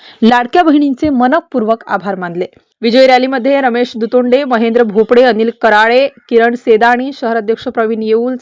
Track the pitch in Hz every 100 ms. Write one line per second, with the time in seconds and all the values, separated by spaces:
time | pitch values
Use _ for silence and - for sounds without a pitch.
0 | - - 220 240 240 359 330 294 285 254
1 | 302 254 254 320 330 254 214 226 - 202
2 | 196 185 175 170 180 _ _ _ 233 240
3 | 262 254 262 269 240 277 262 233 247 226
4 | 226 247 247 254 285 240 233 233 233 196
5 | 214 240 254 214 226 - 226 208 226 247
6 | 277 - _ 233 233 240 - 220 233 247
7 | 269 269 233 233 208 226 254 240 220 220
8 | 220 220 247 254